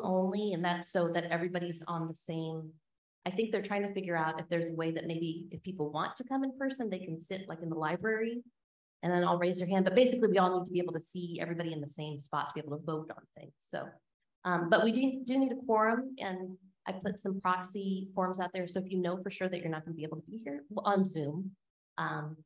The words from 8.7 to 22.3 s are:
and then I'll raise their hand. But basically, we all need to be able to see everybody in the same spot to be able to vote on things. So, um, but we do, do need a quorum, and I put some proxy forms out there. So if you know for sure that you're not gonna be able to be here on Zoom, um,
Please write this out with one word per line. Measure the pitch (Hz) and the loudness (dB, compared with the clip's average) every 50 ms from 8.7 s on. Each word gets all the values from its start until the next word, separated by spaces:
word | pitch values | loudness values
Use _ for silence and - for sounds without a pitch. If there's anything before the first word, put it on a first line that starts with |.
| _ _ _ _ _ _ - | _ _ _ _ _ _ -2
and | 170 | 2
then | 180 175 175 | 2 4 4
I'll | 175 175 175 | 4 4 4
raise | 175 175 185 180 | 4 2 2 0
their | 180 170 | 0 2
hand. | 196 190 185 | 4 4 4
But | 190 190 | 6 8
basically, | 240 254 - - - 226 202 | 8 8 8 6 6 4 6
we | 185 190 | 6 6
all | 185 180 185 180 | 6 6 4 2
need | 180 - | 0 0
to | |
be | - 175 | 0 0
able | 175 175 160 | 0 0 -2
to | 160 | -4
see | 160 - - 180 175 170 170 160 | -6 -6 -6 -6 -6 -6 -6 -4
everybody | 165 165 170 165 170 165 160 | -4 -4 -2 -2 -2 -4 -4
in | 156 | -4
the | 143 143 | -6 -6
same | - - 151 151 151 143 | -8 -8 -8 -6 -8 -8
spot | 147 - - 147 147 - | -8 -6 -4 -4 -4 -4
to | - 151 | -6 -8
be | 151 | -8
able | 147 143 151 | -6 -6 -6
to | 170 | -4
vote | 160 156 156 156 156 | -4 -4 -4 -6 -8
on | - - - _ _ - | -12 -14 -16 _ _ -20
things. | - - - _ | -20 -20 -20 _
So, | - - - - - - - - _ _ _ _ _ _ _ _ - | -14 -10 -8 -8 -8 -8 -12 -16 _ _ _ _ _ _ _ _ -2
um, | 180 180 170 170 170 | 0 0 2 4 6
but | 170 - 220 | 6 6 6
we | 233 226 | 6 4
do, | 254 269 269 262 262 254 247 254 | 4 2 2 0 0 -2 0 2
do | 269 | 2
need | 269 254 | 2 2
a | 240 262 - | 0 -2 0
quorum, | - 226 214 214 220 233 254 262 269 - - | 2 4 4 6 4 4 2 0 -4 -6 -6
and | 214 196 185 185 185 185 185 - - - _ _ - 190 | -6 -4 -4 -4 -6 -8 -10 -12 -18 -20 _ _ -8 -8
I | 185 | -6
put | 190 185 208 185 - | -4 -4 -6 -4 -4
some | - 202 190 196 | -4 -4 -4 0
proxy | - 185 180 180 180 - - 208 196 196 196 190 190 - - | 2 2 2 2 0 -4 -6 -4 -2 -2 -2 -2 -4 -4 -2
forms | - 185 185 185 190 | 0 0 0 0 0
out | 180 180 - | -2 -2 -2
there. | 190 180 175 | -4 -4 -2
So | - 190 | -2 -4
if | 185 185 | -2 0
you | 190 185 | 0 0
know | 180 170 180 185 | 0 0 0 -2
for | 185 196 | -4 -6
sure | 190 - 190 185 | -4 -4 -2 -2
that | 185 175 | -2 -2
you're | 175 165 | -2 -2
not | 160 156 156 | -4 -4 -6
gonna | 170 165 160 | -6 -8 -6
be | 151 | -6
able | 156 160 160 | -6 -6 -8
to | - - | -10 -10
be | 196 226 | -12 -10
here | 226 285 285 285 - - 208 214 | -8 -8 -8 -8 -8 -8 -6 -2
on | - 208 202 190 190 | 2 4 6 6 4
Zoom, | 190 - 160 147 143 147 170 190 190 - - _ _ _ _ _ _ _ - | 4 2 0 0 0 0 -2 -4 -6 -8 -12 _ _ _ _ _ _ _ -4
um, | 165 156 156 156 151 151 | -2 -2 -2 -2 -4 -6